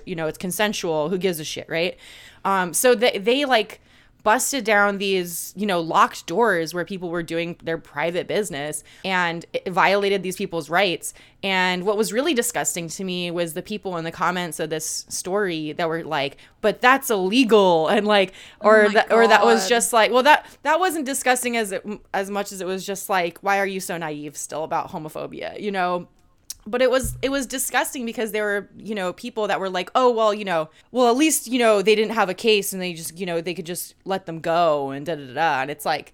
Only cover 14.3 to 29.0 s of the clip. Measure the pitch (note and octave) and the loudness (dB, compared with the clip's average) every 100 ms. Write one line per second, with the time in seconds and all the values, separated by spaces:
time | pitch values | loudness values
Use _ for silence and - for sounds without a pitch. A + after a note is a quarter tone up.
14.3 | F3+ F3 D3+ D#3 D#3+ - - - - F3+ | -2 -4 -6 -6 -4 -6 -8 -10 -10 -4
15.3 | G3 F#3+ D#3+ D3+ D3 E3 E3 D3 D3+ C#3 | -2 -2 -4 -6 -4 -4 -4 -4 -4 -4
16.3 | - - - G#3+ - B3 C4+ - G#3 F#3 | -8 -20 -2 -2 4 4 4 2 0 2
17.3 | A#3+ A3+ G#3+ F#3+ E3 D#3 G#3 G#3 G#3 F#3+ | 2 6 6 8 4 4 2 4 2 2
18.3 | - - - G#3 G#3+ G#3 G#3 - A3+ A3+ | -4 -20 0 6 8 6 4 4 4 6
19.3 | G#3+ A#3 A3+ - A#3+ - A#3 F#3 B3 C4 | 6 6 4 4 2 2 4 4 4 6
20.3 | D4+ - - C#4 D#4+ F#4 D#4+ C4 C4+ B3+ | 4 2 -8 0 2 2 -2 -4 -2 0
21.3 | B3+ B3 A#3 G#3 F#3+ G3+ G#3 - F#3+ G3 | 0 0 -2 -2 -4 -8 -12 -6 -6 -4
22.3 | G3+ G3+ G3 F3+ F#3+ F#3 F#3+ - F#3+ F3 | -6 -6 -8 -6 -6 -6 -8 -2 -2 -2
23.3 | - G3+ G3 G3 F#3+ F#3 E3+ D#3+ D3 D3 | -4 -2 0 0 -4 -6 -8 -8 -8 -10
24.3 | C#3+ - D3 D#3 D#3+ - F3 D3+ D3+ C#3+ | -12 -10 -8 -4 -4 -4 -10 -10 -10 -10
25.3 | - - - G3+ G3 F3+ F3+ F3+ _ _ | -10 -10 -8 -6 -4 -2 -2 -6 _ _
26.3 | _ - - G#3+ B3 B3+ C4 B3+ - C4 | _ -20 -16 -6 0 2 2 -2 -4 -4
27.3 | C#4 C#4 C4+ - B3 D#4 C#4+ A#3 A#3 A3 | -4 -4 -6 -2 -2 -2 -6 -8 -6 -4
28.3 | G#3 G#3 G3+ F#3+ - F#3+ G#3+ | -2 -2 -4 -6 -16 -8 -4